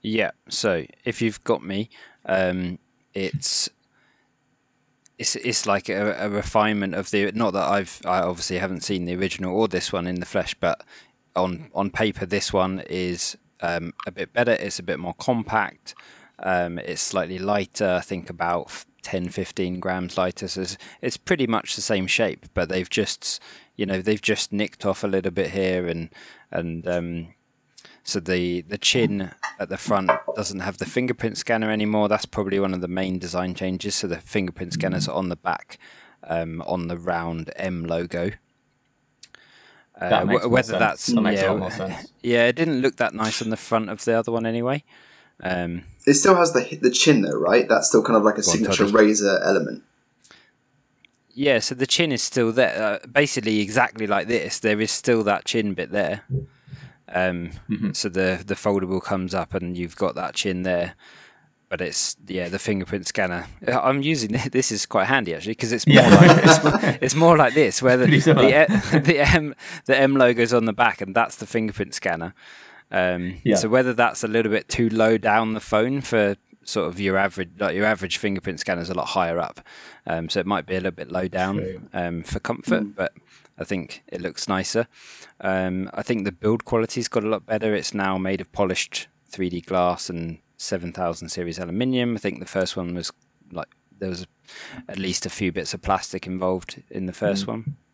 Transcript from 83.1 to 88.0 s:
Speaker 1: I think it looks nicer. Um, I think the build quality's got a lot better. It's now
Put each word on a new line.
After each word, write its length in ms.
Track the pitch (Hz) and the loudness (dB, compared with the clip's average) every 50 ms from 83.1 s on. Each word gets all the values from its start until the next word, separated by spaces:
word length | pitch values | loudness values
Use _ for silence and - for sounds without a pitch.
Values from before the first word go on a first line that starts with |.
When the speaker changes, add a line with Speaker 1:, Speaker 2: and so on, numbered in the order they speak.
| _ - _ _ _ - _ - _ - | _ -10 _ _ _ -20 _ -20 _ -12
Speaker 1:
I 60 | 82 | -8
think 400 | - 101 95 82 - - - _ | -6 -6 -6 -6 -8 -14 -18 _
it 140 | - - 87 | -14 -14 -8
looks 280 | 87 90 - - - - | -8 -8 -8 -8 -4 -2
nicer. 380 | 101 95 95 - - 113 120 - _ - - - - - - - _ _ | -2 -2 -2 -2 -2 -2 -4 -4 _ -20 -20 -20 -20 -20 -20 -20 _ _
Um, 500 | - 95 95 92 92 92 92 92 95 98 - | -2 0 0 0 0 0 -2 -4 -4 -6 -6
I 80 | - 104 | -8 -4
think 220 | - 123 110 98 | -2 -2 -2 -2
the 80 | 101 92 | -4 -6
build 320 | - - 107 113 113 - | -2 0 0 0 0 -2
quality's 440 | - - 113 110 113 - - 117 - | -2 0 0 0 0 -4 -6 -6 -2
got 160 | - 120 104 | -2 -2 0
a 40 | 107 | 0
lot 160 | 110 101 - | -2 -2 -2
better. 280 | - 110 107 113 110 107 | -4 -4 -2 0 0 0
It's 180 | 101 - - - | 0 -2 -4 -4
now 240 | 104 | -2